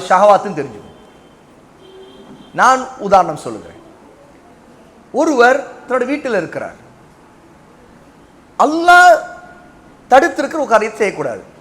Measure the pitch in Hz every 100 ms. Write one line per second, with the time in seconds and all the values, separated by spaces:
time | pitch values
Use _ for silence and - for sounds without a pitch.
0 | - 185 208 196 202 151 135 107 - -
1 | - - _ _ _ _ _ _ - -
2 | - - - - - 160 226 262 254 -
3 | 202 190 170 151 123 107 - - - -
4 | - - - - - - _ - - -
5 | _ 226 320 262 240 277 - - - 254
6 | 254 294 269 208 156 139 98 - - -
7 | _ _ _ _ _ _ _ _ _ -
8 | _ _ _ _ _ - 247 320 349 349
9 | 359 311 - - - - - - - -
10 | - 262 339 339 277 311 254 220 220 214
11 | 202 160 139 101 - -